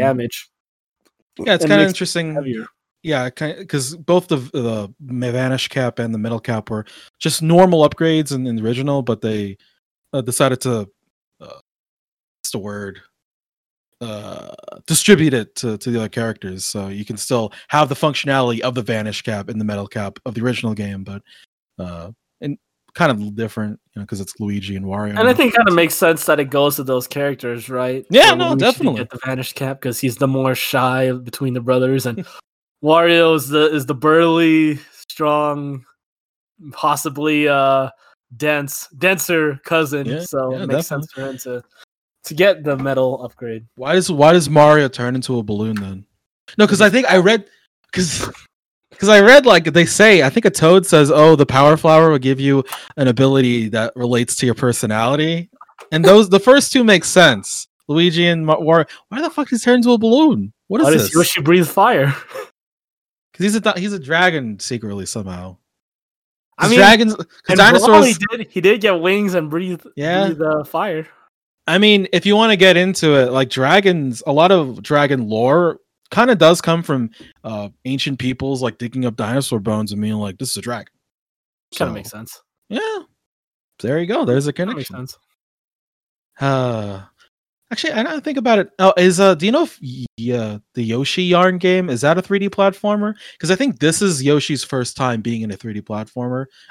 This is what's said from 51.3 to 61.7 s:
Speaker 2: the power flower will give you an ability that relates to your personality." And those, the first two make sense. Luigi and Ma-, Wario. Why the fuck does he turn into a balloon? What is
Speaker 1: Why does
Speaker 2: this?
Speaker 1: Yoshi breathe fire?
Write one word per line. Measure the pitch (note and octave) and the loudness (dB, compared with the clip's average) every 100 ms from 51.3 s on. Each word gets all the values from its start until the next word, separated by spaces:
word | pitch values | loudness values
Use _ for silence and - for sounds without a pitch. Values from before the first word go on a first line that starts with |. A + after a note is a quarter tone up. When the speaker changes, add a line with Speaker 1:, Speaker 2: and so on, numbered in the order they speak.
| D3+ | 8
Speaker 2:
the | C#3 | 4
power | C3+ D3 D#3 | 6 4 4
flower | D#3+ D#3+ E3 | 4 6 6
will | D3 | 2
give | C3 C3+ | 0 0
you | C#3 C#3 C3 - - - | 2 0 0 -10 -14 -2
an | C3 | 0
ability | A#2 C3+ C3+ B2 A#2+ A2 | 2 2 4 2 0 -2
that | A2 A2+ B2+ | -2 -4 -4
relates | B2 B2 A#2+ - | -2 0 -2 -2
to | B2+ | -2
your | |
personality." | A2+ B2 A#2+ G#2+ G#2+ A#2 D3 D#3 E3+ E3+ _ - _ - | 0 -2 -2 -2 -2 0 0 -2 -4 -8 _ -20 _ -6
And | D#3 | 2
those, | F3+ G#3 G3 | 6 8 6
the | F#3+ | 4
first | B3 C#4 - | 6 6 6
two | C4+ | 2
make | A3+ G3+ | 4 4
sense. | - F#3+ E3 G#2 - - - _ - | 4 4 4 2 -6 -12 -14 _ -4
Luigi | D3+ F3 E3 F3 | 0 2 2 0
and | E3 D#3 | 0 0
Ma-, | D#3 | 0
Wario. | D3+ E3 D3 - - | 2 2 2 -8 -12
Why | A3+ | -6
the | D#4+ | -6
fuck | - C#4+ | -4 -4
does | A#3 | -2
he | |
turn | B3 B3 | 2 2
into | A#3 | 4
a | A#3+ | 2
balloon? | A3 B3+ D#4 A2+ G2 _ - | 4 4 4 2 -4 _ -6
What | G#3 | 0
is | C#4+ | 4
Speaker 1:
Why | |
does | D#3 | 4
Speaker 2:
this? | G2+ | 2
Speaker 1:
Yoshi | D#3+ E3 F3+ | 0 0 0
breathe | D3 F3+ | 2 2
fire? | E3 | 2